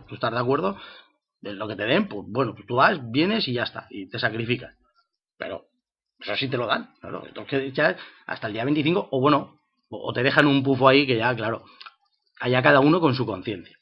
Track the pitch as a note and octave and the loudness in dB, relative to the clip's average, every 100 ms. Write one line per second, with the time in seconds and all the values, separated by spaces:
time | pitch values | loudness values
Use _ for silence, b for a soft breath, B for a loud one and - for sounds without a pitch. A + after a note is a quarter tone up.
0 | - - A#2 A2+ B2 C#3 F#3+ G3 B B | -12 -6 -4 -2 0 0 -2 -6 B B
1 | B B _ _ - G2 G#2+ G2+ G#2+ D3+ | B B _ _ -14 -10 -8 -6 0 0
2 | G#3 G#2 F#2+ A2 C3 B2+ - B2 C#3 D#3+ | 0 -6 -8 -4 -4 -4 -6 2 2 2
3 | A#2+ A#2+ F3 A3 - A#2+ A#2 A2+ - G#2 | -4 -2 0 0 -4 -4 -6 -8 -14 -14
4 | F#2+ A#2+ A#2+ A2 A2+ A#2+ - _ _ _ | -12 -4 -4 -4 -4 -4 -6 _ _ _
5 | _ _ _ _ - F#2+ - _ _ _ | _ _ _ _ -10 -10 -14 _ _ _
6 | _ _ - G2+ C3+ B2+ A#2 D#3 - _ | _ _ -8 -6 -4 -4 -2 -4 -6 _
7 | - - - - G#2+ C#3 C3+ C3 D#3 F#3 | -14 -14 -14 -16 -6 -4 -4 0 0 0
8 | B B B - A2+ G#2+ B2+ D3+ D3 F#3 | B B B -8 -8 -4 0 0 2 0
9 | - C3+ C3+ C#3+ - _ _ _ _ A2+ | 0 2 4 4 0 _ _ _ _ -12
10 | - A#2 B2+ C#3+ D3 C#3 C3+ C3 C3 C3+ | -8 -2 2 4 4 4 2 4 6 6
11 | C#3 A#2 A2+ A#2+ A2 A2+ - B B B | 4 0 0 -2 -4 -6 -10 B B B
12 | _ _ _ _ B2 B2+ C#3 C#3+ C#3 F3 | _ _ _ _ 0 2 6 6 6 6
13 | D#3+ B2 A2 F#2+ F#2 G2 E2 _ | 4 2 -2 -4 -6 -8 -10 _